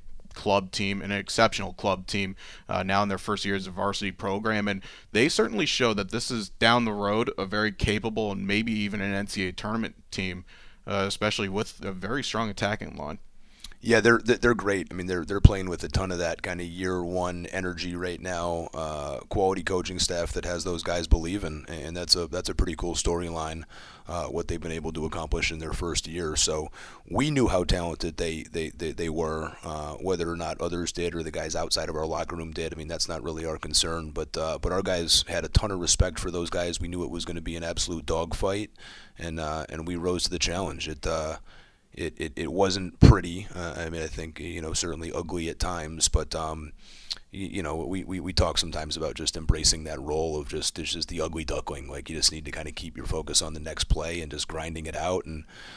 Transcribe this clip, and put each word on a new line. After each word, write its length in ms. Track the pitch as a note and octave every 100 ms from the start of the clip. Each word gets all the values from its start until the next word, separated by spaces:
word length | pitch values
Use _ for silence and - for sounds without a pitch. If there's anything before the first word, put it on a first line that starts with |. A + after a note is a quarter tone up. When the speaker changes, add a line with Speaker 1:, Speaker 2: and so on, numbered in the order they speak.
| - - - -
Speaker 1:
Club 340 | G#2 G2 F#2+
team, 280 | - G2 G2
an 120 | G2
exceptional 580 | G2+ F#2+ - A2+ - F#2
club 360 | - G#2 F#2 F#2
team, 280 | G2+ G2 F#2+ - - -
uh, 160 | F#2
now 180 | F#2+ G2
in 60 | G#2
their 100 | F#2+
first 280 | - G2 G2+
year 100 | G2
as 120 | F#2
a 40 |
varsity 400 | F2+ G2 G2 G2
program, 560 | - G2+ G2 A2 G#2+ G#2
and 140 | F#2+ - - -
they 160 | G#2 D3
certainly 360 | - A3+ G#3+ D3+
show 280 | - B2
that 180 | G#2 F#2
this 180 | F2+ -
is 200 | A#2+ G2+
down 340 | - A2+ A#2+
the 80 | A#2
road 400 | G2+ G2+ G#2+ G#2+ -
a 80 | F#2+
very 260 | G#2 G#2+
capable 640 | G2 - G#2 A2+ A2 G#2+
and 120 | G2 G2
maybe 280 | G#2 A#2
even 260 | G#2+ G#2 G#2
an 140 | G2
N 140 | G2 G2+
C 180 | G#2 F2+
A 20 |
A 40 |
tournament 420 | F2+ G#2 A2+ G#2 - -
team, 320 | - F#2+ F2+ - - - - -
uh, 200 | G2+ G2
especially 400 | - G#2+ - G2
with 340 | G2 A2 - G2+
a 80 |
very 280 | F#2 F#2+ C3+
strong 280 | - A2 A2
attacking 480 | F#2+ G2+ G#2+ D#2+ D2
line. 220 | D2+ A2 - - - - - -
Speaker 2:
Yeah, 200 | A#2 A2+
they're, 180 | G#2+ A#2
they're, 200 | A2 A2+
they're 180 | A#2+ A2
great. 320 | G2 G2 D#2
I 60 | F2+
mean, 100 | F2+
they're, 180 | F2+
they're 160 | D#2+ G2
playing 300 | - G2 F#2
with 140 | E2+
a 40 | E2
ton 240 | G2+ F#2+
of 60 | F2
that 240 | E2+ E2+
kind 180 | F#2+ F2
of 60 | F2
year 380 | E2+ F#2 F2+
one 420 | F2 F2+ F2+ F2 F2
energy 440 | F#2+ F2+ E2+ F2 F2
right 240 | F2+ E2+
now. 480 | F#2 F2 F2 E2+ E2
Uh, 460 | D#2+ D#2 D2+ C#2+ C2+ -
quality 320 | F2+ F#2+ F#2+
coaching 380 | E2+ F#2 F2+ F2+
staff 340 | - F2 E2
that 100 | F2+
has 200 | E2 F2
those 180 | F2 E2+
guys 240 | D#2+ F2 E2
believing, 600 | F2 D#2+ G2+ F2 D2+ -
and 280 | E2 D2 F2
that's 200 | E2+ F2+
a, 100 | E2
that's 240 | F2 F#2+
a 60 | F2+
pretty 200 | F#2 E2
cool 200 | F2 E2+
storyline, 680 | - E2+ F2 E2 D#2+ D#2+ - - - - -
uh, 180 | E2+ C#2+
what 220 | D2 D#2+
they've 140 | E2
been 100 | D#2+
able 200 | D#2+ D#2+
to 120 | D#2+ D#2
accomplish 460 | F2 D#2 E2+ -
in 80 | D#2+
their 140 | D#2+
first 340 | D2+ F2 D2+ -
year. 280 | E2 D#2+ D#2+
So 360 | - D#2 D2+ - - - -
we 220 | F#2+ D3
knew 180 | C#3 G#2+
how 160 | F#2
talented 540 | E2+ F2+ E2+ D2+ F2 D#2
they, 260 | E2 D#2+ -
they, 180 | E2+ D#2+
they, 220 | C#2+ D#2+
they 180 | C#2+ E2
were, 420 | D#2 D#2 D#2 D#2+ -
uh, 320 | E2 D2+ D2+ -
whether 360 | F#2 F2+ E2+
or 60 | E2+
not 220 | D#2+ D#2+
others 320 | F2 F2 E2+
did 220 | - F2
or 80 | E2
the 80 | D#2+
guys 260 | D#2+ D#2+ E2
outside 320 | E2 E2+ D#2+
of 80 | D#2
our 120 | D#2+
locker 300 | D#2+ E2 E2+
room 160 | E2
did. 200 | E2 D#2+
I 40 | D#2+
mean, 100 | D#2
that's 220 | E2 -
not 120 | D#2+
really 240 | C#2 D#2+ D#2+
our 140 | D#2
concern, 500 | D#2+ D#2 E2+ E2 D#2
but, 260 | D#2 D2+ -
uh, 220 | D#2+ D2+
but 120 | F2
our 100 | F#2
guys 440 | G2 F2+ E2+ - -
had 180 | F2 D#2
a 40 |
ton 200 | - G#2+
of 100 | F#2+
respect 380 | E2+ - F#2 D#2+
for 140 | F#2
those 180 | F2 E2+
guys. 300 | F2+ F2 E2+
We 80 | E2+
knew 160 | F2
it 80 | D2
was 140 | E2 D#2+
gonna 140 | E2+
be 160 | E2 E2
an 80 |
absolute 440 | E2 E2+ - E2 D2+
dogfight, 640 | E2 E2+ - G2 G2+ G#2 - - - - -
and, 200 | E2+ D#2+
uh, 260 | D#2 D#2 -
and 160 | D#2 D#2+
we 100 | F2
rose 280 | F2+ F2+
to 80 | -
the 80 | F2
challenge. 480 | - F2 F2+ D2+ D#2+
It, 180 | D2+ E2+
uh, 320 | D#2+ D#2 D#2 - - - _ _
it, 200 | - D#2+ -
it, 160 | D#2 -
it 160 | D#2
wasn't 480 | E2+ G2 F#2+ F2+ -
pretty. 480 | - G2 F2 F2 G#2 F2+
Uh, 180 | E2+ D2+
I 120 | E2
mean, 120 | E2
I 60 | D#2
think, 340 | E2+ D#2+ D#2
you 200 | E2+ F2
know, 120 | D#2+
certainly 400 | D#2+ F2 E2 E2
ugly 340 | D2 E2+ E2+ D#2+
at 120 | D2+
times, 500 | F2+ F2 D#2 D#2+ -
but, 260 | D#2+ D2+ D#2+
um, 380 | D#2 D#2 D2+ - - - - - -
y-, 80 | -
you 240 | F#2+ G2
know, 140 | D#2 D#2+
we, 260 | D2+ F#2
we, 160 | - F#2
we 140 | D#2+
talk 240 | F2+ F2 D#2
sometimes 400 | E2 D#2 D#2 E2
about 180 | D#2 D#2
just 220 | D#2 E2
embracing 480 | D#2+ D#2 D#2 E2 D#2
that 160 | D2
role 360 | C#2+ D#2 D#2+ D2+
of 120 | C#2+
just, 260 | D#2+ - -
this 180 | D#2
is 120 | E2 D#2
the 160 | E2+
ugly 240 | D#2+ D#2+ D#2
duckling. 420 | D2+ - D2 C2
Like, 220 | C#2 C#2+
you 80 | D#2+
just 160 | -
need 100 | D#2+
to 80 | D2+
kinda 220 | C#2+ D#2
keep 240 | D#2+ D#2+ D2
your 80 | D#2
focus 360 | D#2+ D#2 D2
on 120 | D#2+
the 80 | D#2
next 240 | D#2 D#2 -
play 340 | D#2 D#2+ E2+
and 100 | D#2
just 200 | D2+ -
grinding 380 | D#2+ D#2+ D#2+ D#2+
it 80 | D2+
out. 280 | E2+ F#2 -
And, 200 | D#2 - - -